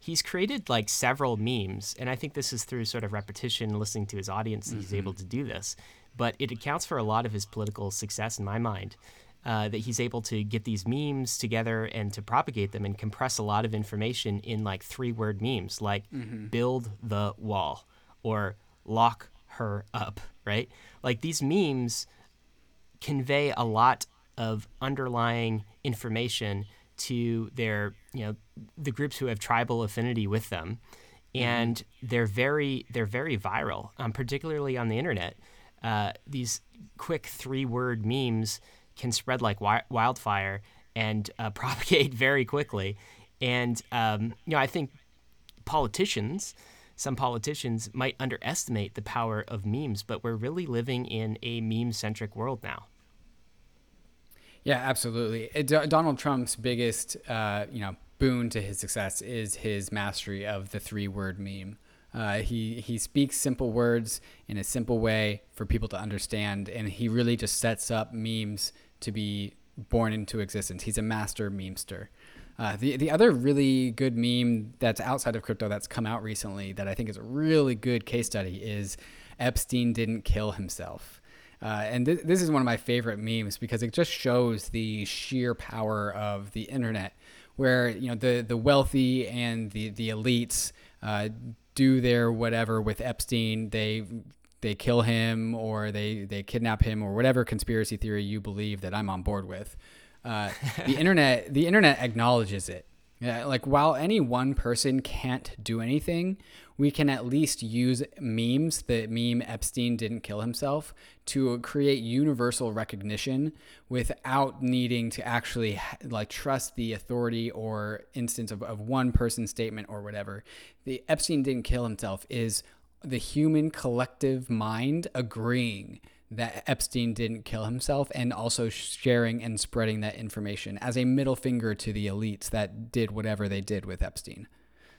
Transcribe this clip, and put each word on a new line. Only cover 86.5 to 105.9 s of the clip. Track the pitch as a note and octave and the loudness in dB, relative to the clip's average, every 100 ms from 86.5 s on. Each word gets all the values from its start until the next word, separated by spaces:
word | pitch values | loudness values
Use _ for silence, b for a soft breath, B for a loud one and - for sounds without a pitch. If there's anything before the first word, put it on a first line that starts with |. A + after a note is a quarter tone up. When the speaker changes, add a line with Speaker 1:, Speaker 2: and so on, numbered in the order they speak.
Speaker 2:
the | A2 | -8
internet, | - C3+ A#2 A2 G2+ - B B B - | -4 -2 0 -2 -4 -10 B B B 0
where, | C3+ B2+ B2 | 4 6 4
you | G#2 B2+ | 0 -4
know, | A#2 | 2
the, | B2+ B2 A2+ | 2 2 2
the | A#2 | 2
wealthy | B2+ C#3+ C3 C#3 B2+ B2+ G#2 | 6 6 6 4 4 2 0
and | B2 A#2+ A2+ A2 | -2 -2 -2 -4
the, | G#2+ G#2+ | -4 -6
the | G#2 A2+ | -4 -2
elites, | G#2+ A#2 A#2+ A#2 - - B B B | 0 2 2 2 -2 -2 B B B
uh, | G#2+ G#2 G#2+ A2+ A#2+ A2+ _ | -2 -2 -2 -6 -12 -14 _
do | - C3+ C3 | 4 6 8
their | B2 A#2+ A#2 | 6 6 4
whatever | A2+ A#2 A2+ A2+ A2 | 2 2 2 2 2
with | G#2+ G#2 | 2 0
Epstein. | B2 A#2 - A#2+ A2+ A2 A2 | -2 -4 0 2 2 0 -2
They, | A2 G#2+ A2 G2+ A2+ - - _ _ | 0 0 -2 -4 -10 -12 -20 _ _
they | A3 G#3 | -4 0
kill | - A#2+ | 4 6
him | A#2 A#2 A2+ A2+ A2+ A#2 | 6 4 4 2 0 -2
or | A2 G#2+ G#2+ | -2 0 -2
they, | G#2 G#2+ G#2+ | -2 -2 -4
they | G2 G2+ | -4 -6
kidnap | G2 B2 A2+ A2 | -2 0 2 4
him | A2 G#2+ | 4 2
or | G#2 | 0
whatever | G#2 B2+ B2+ | 4 6 6
conspiracy | B2 A2 - A2+ G#2+ G#2 | 2 0 0 0 0 -2
theory | G#2+ G#2 | 0 0
you | G2+ G#2+ | -2 -4
believe | G2+ G2+ G#2+ G2+ | -4 -4 -4 -4
that | F#2+ | -4
I'm | G#2 G2+ | -2 -2
on | F#2 | -2
board | F#2+ G2+ F#2+ | -2 -2 -4
with. | F#2 G#2 - B B B B | -8 -10 -14 B B B B
Uh, | A#2+ A2 G2+ - C#3 | -6 -4 -4 -4 -4
Speaker 1:
<laughs> | - - | -2 0
Speaker 2:
the | C3+ | 4
internet, | E3+ F3+ C#3 B2 F#2 | 6 8 8 6 2
the | C#3 E3+ | 2 6
internet | G#3 E3 C3+ | 8 8 6
acknowledges | B2+ A2+ A#2+ B2 G#2 G2+ F#2 | 0 2 4 4 2 -4 -6
it. | F#2 - - _ _ | -10 -14 -20 _ _
Yeah, | A#2+ A#2 C#3 | -4 -2 0
like, | C3 C#3 | -2 4
while | C#3 D#3 C3+ | 6 6 4
any | E3 A3 | 4 4
one | C3 B2 C3 C3+ | 4 4 2 2
person | A#2+ A#2+ C3+ C3 | 0 2 2 2
can't | - - B2+ B2+ - - | 0 -2 -2 -2 -4 -10
do | G#2+ A2+ | -4 -2
anything, | A#2 | 2